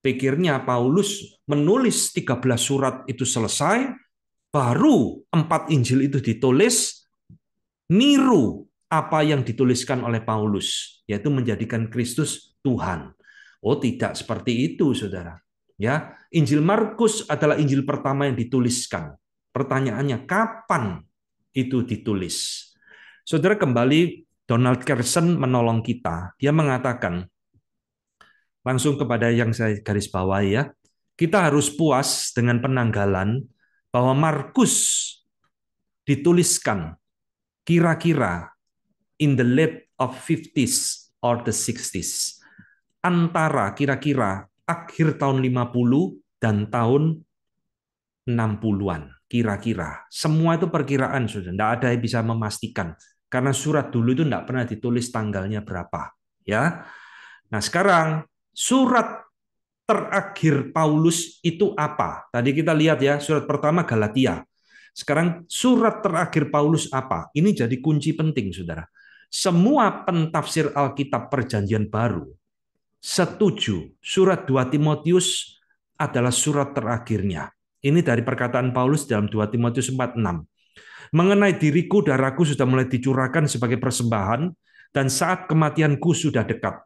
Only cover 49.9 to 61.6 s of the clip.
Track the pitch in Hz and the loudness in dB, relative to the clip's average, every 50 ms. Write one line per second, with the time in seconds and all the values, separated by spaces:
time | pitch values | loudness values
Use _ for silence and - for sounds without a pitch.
49.9 | - - - _ - - - 156 156 160 160 170 165 160 185 170 165 160 139 127 | -10 -14 -18 _ -12 -4 -2 0 2 4 4 2 2 2 0 -2 -2 -2 -2 0
50.9 | 139 131 131 - - 135 120 107 - 104 90 90 87 98 107 107 120 120 131 123 | 0 0 0 0 0 -2 -2 -2 -4 -8 -8 -6 -2 0 0 0 0 0 0 0
51.9 | 120 120 117 110 120 117 110 113 113 113 110 107 - - - - - 113 92 82 | 0 0 -2 -2 -2 -2 0 0 -2 -2 -4 -4 -6 -8 -10 -8 -6 -6 -6 -6
52.9 | 76 _ _ _ _ _ _ _ - 127 127 139 123 - - 151 156 147 127 - | -8 _ _ _ _ _ _ _ -4 -2 0 0 0 0 -2 0 0 0 -2 -2
53.9 | - 117 113 123 127 139 165 147 107 92 - - 127 127 120 - 110 104 - 120 | -2 0 2 2 2 2 0 0 -2 -4 -6 -6 -4 -4 -4 -4 -6 -6 -4 -2
54.9 | 120 120 120 - - 113 107 107 101 98 95 101 107 107 104 - 98 87 85 - | -2 -2 -2 -4 -6 -6 -4 -4 -4 -4 -4 -4 -6 -6 -8 -8 -10 -10 -8 -8
55.9 | - 87 - - _ _ _ _ _ _ _ - 104 110 139 175 170 - - - | -8 -10 -10 -12 _ _ _ _ _ _ _ -2 -2 0 0 0 -2 -4 -16 -20
56.9 | - - - - - - - - - _ _ _ - 104 104 - - 170 196 202 | -20 -20 -20 -20 -20 -20 -20 -20 -20 _ _ _ -6 -6 -6 -2 -2 2 4 4
57.9 | 180 165 160 160 156 156 - _ _ _ _ _ _ - - - 240 269 262 240 | 4 4 4 2 -2 -4 -6 _ _ _ _ _ _ -6 -2 2 4 4 4 4
58.9 | 247 233 - - - - - _ _ _ _ _ _ _ _ _ _ _ _ - | 2 2 0 -2 -8 -14 -18 _ _ _ _ _ _ _ _ _ _ _ _ -2
59.9 | 214 190 - - - 196 - - - - - 156 143 131 - - - 160 160 151 | -2 -2 0 -2 -2 -4 -4 -4 -8 0 2 2 2 2 -2 -2 -2 0 2 2
60.9 | 151 151 160 143 135 - - - - _ - - - - | 2 4 4 2 2 0 -4 -8 -12 _ -4 -4 0 0